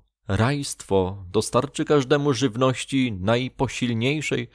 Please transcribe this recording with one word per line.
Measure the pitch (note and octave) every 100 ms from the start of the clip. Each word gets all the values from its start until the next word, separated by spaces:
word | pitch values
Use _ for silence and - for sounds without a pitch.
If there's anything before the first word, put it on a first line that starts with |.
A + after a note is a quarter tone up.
| _ _ -
rajstwo | G2 A#2+ C#3+ C#3 - - G2 F#2 G2+ F2+
dostarczy | A2+ - B2 C3+ - D3+
każdemu | D3+ B2+ D3 C#3+
żywności | A#2 C3 A#2 C3 B2 - C3+ B2
najposilniejszej | F#2+ G2 A#2+ B2+ - C3 - A#2+ A2+ B2+ D3+ - C3 A#2